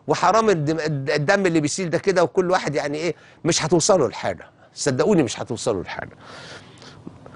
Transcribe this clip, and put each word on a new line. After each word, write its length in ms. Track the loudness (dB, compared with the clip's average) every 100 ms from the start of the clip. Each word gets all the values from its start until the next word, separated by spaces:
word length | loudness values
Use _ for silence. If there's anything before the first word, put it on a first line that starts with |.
| -4
وحرام 440 | 2 4 4 4
الدم، 260 | 2 0 -2 -2 -4 -2
الدم 320 | 0 2 2 2
اللي 140 | 2
بيسيل 300 | 0 -2 -4
ده 80 | -2
كده، 240 | 0 2
وكل 280 | 2 2 0
واحد 240 | 0 0
يعني 240 | -2 -2 -4
ايه، 160 | -4 -6 -14 -4
مش 200 | -2 0
هتوصلوا 440 | 2 2 4 4 2
لحاجة، 360 | -2 -6 -6 -12 _ -20
صدقوني 480 | -6 -2 0 4 4
مش 180 | 2 -2
هتوصلوا 420 | -8 -6 -4 -4
لحاجة. 340 | -6 -12 -14 -18 -20 -20 -18 -20 -20 -20 -20 -20 -20 -20 -20